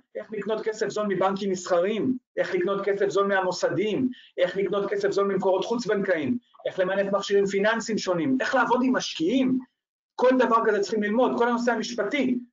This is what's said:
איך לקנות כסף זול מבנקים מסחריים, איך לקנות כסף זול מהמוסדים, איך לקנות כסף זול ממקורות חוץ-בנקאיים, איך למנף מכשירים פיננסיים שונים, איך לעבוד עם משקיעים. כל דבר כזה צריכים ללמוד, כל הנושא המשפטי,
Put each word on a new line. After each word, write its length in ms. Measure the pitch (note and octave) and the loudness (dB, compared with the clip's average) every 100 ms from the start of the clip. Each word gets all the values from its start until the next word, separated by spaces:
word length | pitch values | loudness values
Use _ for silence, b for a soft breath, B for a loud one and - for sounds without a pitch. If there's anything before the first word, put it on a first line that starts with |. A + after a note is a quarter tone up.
| - | -12
איך 180 | G#3+ - | -14 -10
לקנות 320 | G#3 G3+ G#3+ | -8 -4 -4
כסף 240 | A3 G#3+ G3+ | -4 -4 -4
זול 180 | G#3 G#3 | -2 -2
מבנקים 440 | F3+ F#3+ G3 G3+ | 0 0 0 -2
מסחריים, 680 | F#3 - F3+ F#3 A3+ D3 B3+ - - | -4 0 0 2 0 -2 -4 -6 -4
איך 180 | F3+ | -2
לקנות 300 | F#3+ F3+ G3 | 0 0 0
כסף 240 | G3+ G3 G3 | -2 0 0
זול 180 | F#3+ G3+ | 2 2
מהמוסדים, 840 | G3 F#3 F3 F3 D3+ G#3 F3+ - B B - | 2 0 0 -2 0 0 0 -2 B B -2
איך 180 | F3+ F#3 | 0 0
לקנות 340 | F#3 G3+ F#3 | -2 -2 -2
כסף 200 | G3+ G3 | -2 0
זול 220 | G3 G3+ | 0 0
ממקורות 320 | F#3+ F#3+ F#3 | 0 2 0
חוץ-בנקאיים, 720 | - A#3 - G3+ F#3+ E3 C3+ A#2+ b b - | 0 -2 -2 -2 0 0 0 -4 b b -6
איך 120 | F#3 | -2
למנף 340 | F#3 G3 G3 | 0 0 0
מכשירים 340 | G3 - G3+ G3 | -2 2 2 2
פיננסיים 520 | G3 G3+ A3+ G#3 G3+ | 2 2 0 -2 -4
שונים, 400 | F#3 F3 D3 B3+ | -2 0 0 0
איך 140 | A3 | 0
לעבוד 260 | C4 A#3 B3 | 2 2 2
עם 120 | B3+ G3 | 2 0
משקיעים. 640 | - - D#3+ C4 A3 B3+ - _ _ _ _ | -2 -2 0 2 2 0 -4 _ _ _ _
כל 160 | - B3+ C4 | 2 4 4
דבר 180 | A3+ A3+ G#3+ | 4 4 2
כזה 140 | G#3 | 0
צריכים 220 | G3+ A3 | 0 -2
ללמוד, 360 | G#3 A3 B3+ - | 0 2 2 2
כל 100 | A#3+ | 0
הנושא 240 | A#3+ A#3+ | 0 0
המשפטי, 640 | A3 G#3+ - G#3 C#4+ B3 A#3+ - | -2 -4 -4 -2 0 0 -2 -6